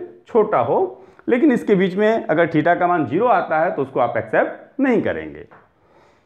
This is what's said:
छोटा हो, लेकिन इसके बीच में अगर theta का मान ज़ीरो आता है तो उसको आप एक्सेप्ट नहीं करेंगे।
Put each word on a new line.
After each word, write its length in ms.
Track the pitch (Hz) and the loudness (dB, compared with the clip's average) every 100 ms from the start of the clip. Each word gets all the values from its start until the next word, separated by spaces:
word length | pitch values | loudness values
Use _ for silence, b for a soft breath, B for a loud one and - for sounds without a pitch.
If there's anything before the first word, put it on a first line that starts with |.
| - - - | -6 -16 -2
छोटा 300 | 226 214 156 | 0 2 0
हो, 440 | 123 196 370 - B B - | 0 0 -2 -6 B B -2
लेकिन 240 | 240 302 | 2 2
इसके 220 | 233 - | 2 2
बीच 200 | 190 190 180 | 2 2 0
में 300 | 214 226 - | 0 0 0
अगर 220 | 160 165 | 0 2
theta 300 | 156 156 170 | 2 0 2
का 80 | 175 | 0
मान 200 | 175 127 | 0 0
ज़ीरो 200 | 156 240 | 0 2
आता 320 | 190 - 156 | 2 0 0
है 100 | 175 | 0
तो 120 | - | -2
उसको 180 | 135 147 | -4 -2
आप 160 | 120 110 | -2 -2
एक्सेप्ट 640 | 107 165 311 - - - | -2 0 0 -4 -12 -2
नहीं 220 | 269 220 | 0 0
करेंगे। 440 | 104 80 78 73 - - _ _ b b b b | 0 -4 -8 -14 -20 -20 _ _ b b b b